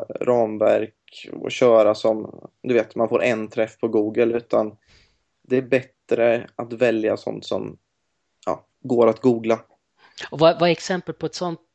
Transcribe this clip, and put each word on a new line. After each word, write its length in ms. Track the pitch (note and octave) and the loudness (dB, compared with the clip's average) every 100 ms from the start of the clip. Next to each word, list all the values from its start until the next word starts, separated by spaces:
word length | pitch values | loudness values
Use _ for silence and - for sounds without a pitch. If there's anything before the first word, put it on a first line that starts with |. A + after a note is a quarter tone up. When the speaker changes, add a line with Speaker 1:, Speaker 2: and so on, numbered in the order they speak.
| - - | 0 -6
Speaker 1:
ramverk 1080 | - A#2+ A2+ G#2+ G#2+ G#2 A2 _ _ - - | 0 0 0 0 0 2 -2 _ _ -20 -16
och 180 | - - | -12 -10
köra 420 | - B2 A2+ G#2+ | 0 4 6 6
som, 460 | G#2+ A2+ A2 G#2+ - - _ | 2 0 -2 -4 -14 -20 _
du 120 | B2+ | -2
vet, 200 | A#2+ A2 | 0 0
man 140 | - A2+ | -2 0
får 140 | A#2+ | 0
en 260 | A#2+ A2+ G#2+ | 0 -2 -4
träff 300 | - A2 - | -4 -4 -4
på 100 | A#2 | -2
Google, 480 | A2 G#2+ A2+ A#2 A#2+ | 0 0 0 0 0
utan 400 | - A2 A2 G#2+ _ _ _ _ _ _ | -2 -2 -2 -6 _ _ _ _ _ _
det 140 | - B2+ | -4 -4
är 60 | |
bättre 840 | B2+ B2+ B2+ _ - A#2 A#2 A#2 - - | 0 -2 -2 _ -4 0 2 0 -4 -12
att 160 | A#2 | -12
välja 440 | A#2 B2 A2+ G#2+ G#2 | -2 0 2 0 -4
sånt 280 | - A2 | -6 -12
som, 340 | - G2 - - _ _ _ _ _ _ - | -8 -8 -8 -12 _ _ _ _ _ _ -8
ja, 180 | D#2+ _ _ | -8 _ _
går 240 | B2+ A#2 A2+ | -4 2 2
att 120 | A2 | 2
googla. 400 | C3 A#2 A2+ A2+ - _ _ _ _ - - | 0 0 0 -4 -4 _ _ _ _ -20 -12
Speaker 2:
Och 80 | D3 | 2
vad, 220 | D#3+ D#3+ | 4 4
vad 80 | F3 | 2
är 40 | |
exempel 420 | D#3+ - F#3 - | 0 -4 -8 -8
på 120 | D#3 D#3 | -10 -10
ett 80 | |
sånt 260 | - F3+ E3 _ | -8 -8 -8 _